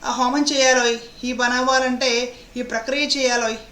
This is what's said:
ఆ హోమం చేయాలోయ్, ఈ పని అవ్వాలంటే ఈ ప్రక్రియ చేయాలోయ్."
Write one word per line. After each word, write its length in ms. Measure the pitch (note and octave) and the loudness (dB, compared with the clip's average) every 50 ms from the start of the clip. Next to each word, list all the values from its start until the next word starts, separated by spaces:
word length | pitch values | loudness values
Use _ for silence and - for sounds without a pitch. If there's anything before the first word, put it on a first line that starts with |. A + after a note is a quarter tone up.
| - | -6
ఆ 60 | - | -6
హోమం 320 | A#3+ A#3+ B3 B3 C4+ D4 | -2 0 0 2 2 2
చేయాలోయ్, 560 | C#4+ D4 D4 C4+ C4 C4 B3+ B3 A#3+ A#3 A#3 A3+ - - - - - | 0 0 2 2 4 4 4 4 4 2 0 -2 -6 -14 -14 -8 -6
ఈ 80 | B3 | -6
పని 220 | B3+ A3+ B3 A#3+ B3 | -2 -2 0 0 0
అవ్వాలంటే 800 | B3+ C4 C4 C4 C4 C4 B3+ B3 A#3 C4+ B3+ A#3 A#3+ B3 B3 - - - - - | 0 2 2 2 2 2 2 0 0 0 0 0 0 -2 -4 -8 -14 -18 -12 -8
ఈ 60 | B3 | -8
ప్రక్రియ 440 | B3 B3 A#3 A3+ A3+ C4 C4+ C#4+ D4 | -6 -4 -6 -6 -4 -2 -2 -2 0
చేయాలోయ్." 500 | - - C#4 C4 B3 A#3+ A#3+ A#3 A3 A3 A3 - - | -2 0 0 0 2 2 2 0 -2 -4 -6 -10 -18